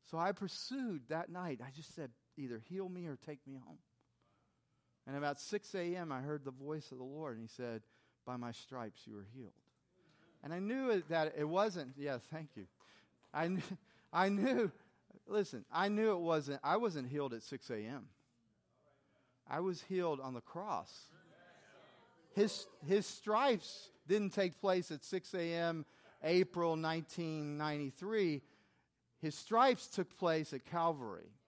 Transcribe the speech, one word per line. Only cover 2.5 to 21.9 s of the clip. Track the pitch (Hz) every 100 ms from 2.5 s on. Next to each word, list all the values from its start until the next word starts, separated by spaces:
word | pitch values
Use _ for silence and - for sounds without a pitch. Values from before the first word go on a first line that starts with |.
| 113 113
heal | 185 185
me | 180 175
or | 131
take | - 147 139
me | 135
home." | 113 80 _ _ _ _ _ _ _ _ _ _ _ _ -
And |
about | 139 147 143
six | - 208 -
A | 190 175
M, | 180 165
I | 131
heard | 139 151
the | 135
voice | 127 139 156 -
of | 127
the |
Lord, | 127 147 156 113
and |
he | 113
said, | - 120 113 _ _ _ _
"By | - 123
my | 120
stripes | 113 - 131 110 - -
you | 104
are | 101
healed." | 127 117 _ _ _ _ _ _ _ _ _
And | 143
I | 170
knew | 202 262 262
it, | 202 151
that | 165 156 -
it |
wasn't, | 151 175 214 180 131 135
yeah, | 143 123 -
thank | 160 151 -
you. | 92 _ - - _ _ _
I | 147 165
kn-, | 185 - 190 _ _ _
I | 165 190
knew, | 202 233 240 202 - - _ _ - -
listen, | 208 196 117 -
I | 151 202
knew | 208 220
it | 185
wasn't, | 165 160 139 139
I | 139 196
wasn't | 233 156 127
healed | 147 139
at | 117
six | - 131 -
A | 113
M. | 107 135 104 _ _ _ _ _ _ _ _ _ _ _ _ _ -
I | 139
was | 190 175
healed | - 185 175 139
on | 131
the | 123
cross. | - 170 208 117 - - - - - - - - - - -